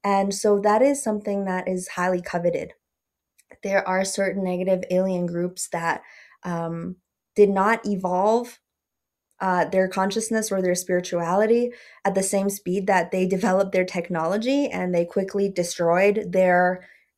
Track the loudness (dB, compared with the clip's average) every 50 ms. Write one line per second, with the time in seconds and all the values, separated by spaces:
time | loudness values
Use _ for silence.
0 | 0 2 2 2 2 0 -4 0 2 2 2 4 4 2 4 4 4 4 2 0
1 | -2 -4 -4 -4 -4 -4 -4 -4 -2 -2 -4 -4 -4 -4 -6 -6 -6 -8 -6 -2
2 | 0 0 0 -2 -4 -4 -6 0 0 0 0 0 -6 -8 -14 _ _ _ _ _
3 | _ _ _ _ _ _ _ _ _ _ -20 _ -6 -2 -2 0 0 0 -2 -2
4 | -2 -2 -2 -2 -2 -2 -2 -4 -4 -4 -4 -2 0 0 0 0 0 -2 0 0
5 | 0 0 0 -2 -2 -2 -2 -4 -4 -4 -6 -10 -10 -8 -6 -4 -2 -2 -4 -4
6 | -6 -18 -20 -20 -20 -20 -20 _ -8 -6 -6 -4 -4 -6 -6 -8 -8 -10 -12 _
7 | _ _ _ _ _ _ _ 4 4 6 6 2 2 2 2 0 -2 -4 -4 -2
8 | -2 -2 0 2 2 2 2 2 0 -4 -14 _ _ _ _ _ _ _ _ _
9 | _ _ _ _ _ _ _ _ -2 0 2 2 0 2 2 2 2 2 0 -2
10 | -2 0 -2 -4 -4 -2 -2 -2 -2 -2 -2 0 0 0 0 0 0 0 -2 -2
11 | 0 -2 -4 -4 -2 0 2 2 4 4 4 2 2 -2 -6 -12 -20 -20 -20 _
12 | _ -2 0 0 -2 0 0 0 0 -2 -4 -4 _ -4 -4 -2 0 2 2 2
13 | 0 0 0 -2 0 0 0 0 2 2 2 2 2 2 2 0 0 0 -4 -6
14 | -6 -4 -4 -2 -2 0 -2 -2 0 0 0 0 0 -2 -2 -4 -4 0 0 0
15 | 0 0 -2 -4 -4 -2 -2 -2 -2 -2 -2 -2 -4 -4 -2 0 2 2 4 6
16 | 4 4 4 2 -4 0 2 2 4 6 6 4 4 2 0 -2 -10 -20 -20 _
17 | _ _ _